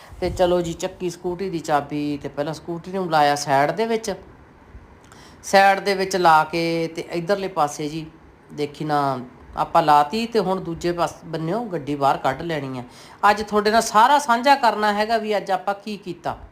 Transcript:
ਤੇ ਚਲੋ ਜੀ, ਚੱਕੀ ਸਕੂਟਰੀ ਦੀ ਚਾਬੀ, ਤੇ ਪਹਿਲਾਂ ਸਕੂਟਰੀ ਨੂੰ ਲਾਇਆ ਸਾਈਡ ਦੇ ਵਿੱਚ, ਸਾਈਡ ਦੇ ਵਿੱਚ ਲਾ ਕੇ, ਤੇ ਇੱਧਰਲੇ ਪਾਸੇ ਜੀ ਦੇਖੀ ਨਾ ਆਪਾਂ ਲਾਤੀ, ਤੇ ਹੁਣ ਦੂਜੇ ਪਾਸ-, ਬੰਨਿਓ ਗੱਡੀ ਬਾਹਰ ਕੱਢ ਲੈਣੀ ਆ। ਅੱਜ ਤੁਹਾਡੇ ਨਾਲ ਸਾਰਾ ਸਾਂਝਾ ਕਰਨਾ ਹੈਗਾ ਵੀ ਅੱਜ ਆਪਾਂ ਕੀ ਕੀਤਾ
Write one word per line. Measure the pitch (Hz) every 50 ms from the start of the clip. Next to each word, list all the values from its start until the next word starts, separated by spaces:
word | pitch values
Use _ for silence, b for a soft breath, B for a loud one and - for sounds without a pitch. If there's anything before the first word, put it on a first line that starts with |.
| B B B B
ਤੇ | 185 175
ਚਲੋ | - - 185 180 180 180
ਜੀ, | 170 165 165
ਚੱਕੀ | - 180 175 180 - 185 175
ਸਕੂਟਰੀ | 170 - - 180 175 170 196 185
ਦੀ | 170 160
ਚਾਬੀ, | - 165 151 143 139 139 151 147 147 147 147 143 143
ਤੇ | 139
ਪਹਿਲਾਂ | - - 147 160 151
ਸਕੂਟਰੀ | 151 - - 170 170 165 185 185
ਨੂੰ | 190 185 170
ਲਾਇਆ | 160 156 147 143 143
ਸਾਈਡ | 143 - 151 139 135 143 151
ਦੇ | 160 185 226
ਵਿੱਚ, | 226 226 220 220 208 185 - - - - - - - - - - - - - - - - - - - B B B B B B B
ਸਾਈਡ | - - 196 196 196 196 196
ਦੇ | 180 202 196
ਵਿੱਚ | 190 190 190 196
ਲਾ | 185 180 165 160 156 156
ਕੇ, | 156 - 170 165 165 165 165 165 160
ਤੇ | 165 165 160 -
ਇੱਧਰਲੇ | - 175 170 170 202 196 196 185
ਪਾਸੇ | 185 165 147 143 - - 156 147
ਜੀ | 156 160 156 160 - - - - - - - - 151
ਦੇਖੀ | 147 147 143 147 - 156
ਨਾ | 151 147 143 143 139 131 123 120 - - - - - - -
ਆਪਾਂ | 151 - - 170 165
ਲਾਤੀ, | 151 147 147 147 147 214 220 233
ਤੇ | 226 233 220
ਹੁਣ | 185 185 190 190
ਦੂਜੇ | 165 170 165 151 - 175
ਪਾਸ-, | 170 170 165 147 - - -
ਬੰਨਿਓ | 165 160 160 160 160 190 226 247
ਗੱਡੀ | 214 175 160 135 139 147
ਬਾਹਰ | 143 139 135 156 -
ਕੱਢ | - 135 131 147
ਲੈਣੀ | 170 170 160 147 135 135 131 127
ਆ। | 123 - B B B B B B B 208
ਅੱਜ | 208 208 214
ਤੁਹਾਡੇ | - 208 208 202 214
ਨਾਲ | 214 226
ਸਾਰਾ | 220 - - 208 226 254 196 185
ਸਾਂਝਾ | - - 233 240 247 285 277
ਕਰਨਾ | 277 262 226 208 208 214 214 202
ਹੈਗਾ | 208 214 214 233 214
ਵੀ | 208 214 208 196
ਅੱਜ | 180 190
ਆਪਾਂ | 190 180 - 202 196
ਕੀ | 202 - 214 208 180
ਕੀਤਾ | - 180 170 - - 143 117 - - -